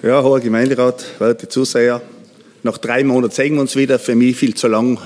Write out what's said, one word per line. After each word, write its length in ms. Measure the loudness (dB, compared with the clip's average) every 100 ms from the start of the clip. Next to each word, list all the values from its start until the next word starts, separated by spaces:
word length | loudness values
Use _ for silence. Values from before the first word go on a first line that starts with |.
Ja, 200 | 2 2
hoher 160 | 4 2
Gemeinderat, 640 | 2 0 0 2 0 0 -10 -4
werte 280 | -2 -2 -4
Zuseher, 540 | -4 -2 2 0 0 -8 -20 -20 -20 -20 _
nach 160 | -6 -6
drei 240 | -4 0
Monaten 320 | 2 2 0 0
sehen 180 | -2
wir 80 | 0
uns 140 | -2 0
wieder. 240 | 0 0
Für 160 | 2 2
mich 200 | 2 2
viel 200 | -2 0
zu 120 | 0
lang, 300 | 0 0 -2